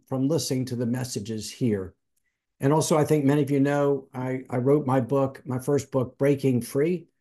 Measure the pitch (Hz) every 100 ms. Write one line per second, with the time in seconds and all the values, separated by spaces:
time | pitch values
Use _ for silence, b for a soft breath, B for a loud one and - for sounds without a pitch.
0 | _ 131 135 156 - 131 123 120 117 127
1 | 123 - 101 110 104 - 127 101 90 -
2 | _ _ _ _ _ _ 139 156 - 160
3 | 151 156 135 147 135 139 139 143 143 139
4 | - 131 127 131 - 123 131 151 139 131
5 | 117 139 135 - - 131 139 143 131 135
6 | 127 - 139 139 135 120 120 135 160 180
7 | - _